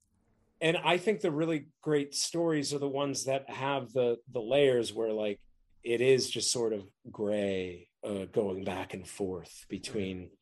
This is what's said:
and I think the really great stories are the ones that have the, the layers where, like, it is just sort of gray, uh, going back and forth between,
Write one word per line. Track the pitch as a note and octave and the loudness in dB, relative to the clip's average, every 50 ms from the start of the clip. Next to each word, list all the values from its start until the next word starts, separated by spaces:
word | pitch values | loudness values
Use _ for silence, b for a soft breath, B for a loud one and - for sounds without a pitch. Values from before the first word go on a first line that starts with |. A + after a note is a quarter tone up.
| _ _ _ _ _ _ _ _ _ _ _ _ | _ _ _ _ _ _ _ _ _ _ _ _
and | E3 D#3+ E3+ E3+ | 2 2 2 4
I | - D#3 E3+ F3+ | 4 4 2 4
think | - A3+ G#3+ - | 4 2 0 2
the | - F3 | 2 0
really | D3 D3 E3 D#3+ E3 D3+ D3 - _ _ | 2 2 2 2 0 -2 -2 -6 _ _
great | - D#3 D3+ D3 C#3+ C#3+ C#3 | -2 2 2 2 2 0 -2
stories | - - - - E3+ E3+ E3 D#3+ D3+ C#3 C3+ C#3+ | -4 -4 -2 0 0 2 2 2 2 0 -2 -2
are | C#3+ | -2
the | C#3+ C#3+ | -2 -2
ones | C3 C#3 C#3+ C#3+ C3+ C3 - | 0 0 -2 0 -2 -2 -2
that | C3+ C3 C3+ C3+ - | 0 -2 -2 -2 -6
have | A#2+ A#2 C3 C#3 C#3+ C#3 B2 A#2 | -8 -4 -2 0 0 -2 -2 -2
the, | - C3 B2 A#2+ A#2 A#2+ - - | 0 2 2 2 2 -2 -4 -8
the | - B2 | -8 -6
layers | G#2+ A2 C3 C#3+ C#3+ C3+ B2+ A#2+ A2+ G#2 G#2 | -2 2 4 6 6 6 6 4 2 0 -2
where, | A2 A2+ A2+ | -2 -2 0
like, | A2 G#2+ G#2+ G#2+ G2+ - - - _ _ _ _ _ _ _ | 0 0 0 -2 -2 -4 -8 -20 _ _ _ _ _ _ _
it | A#2+ A#2+ A2+ | -2 0 4
is | B2 C3 C3+ B2 A2 - | 6 6 6 6 4 0
just | - A#2 G#2+ - | -4 -4 -2 -2
sort | - B2+ A#2 A2+ | 0 0 0 0
of | A2 G2+ F#2+ - _ _ _ A#2+ | -2 -2 -6 -10 _ _ _ -18
gray, | G2+ - G#2+ G2+ G#2 G#2 G2+ G2 G2 F#2+ F#2 F2+ F2 F2+ F2+ _ _ _ - | -8 -4 -2 0 0 0 0 0 0 -2 -4 -6 -8 -12 -16 _ _ _ -8
uh, | A2+ G#2 G2 F#2+ F2+ | -6 -6 -6 -6 -2
going | - A#2+ G#2+ G2 F#2 F#2+ G2 | 0 0 0 0 -2 -4 -4
back | F#2+ F2+ F#2 F#2 - - | -4 -4 -6 -6 -8 -8
and | F#2+ F#2 - | -12 -12 -14
forth | - - G#2 F#2 F#2 F2 D#2+ - - - - - | -8 -6 -6 -4 -4 -6 -10 -12 -18 -20 -14 -12
between, | - F#2+ - - - A2 G2 F#2+ F#2 F2+ F2+ E2+ - _ | -12 -10 -10 -6 -6 -4 -4 -4 -6 -8 -10 -14 -18 _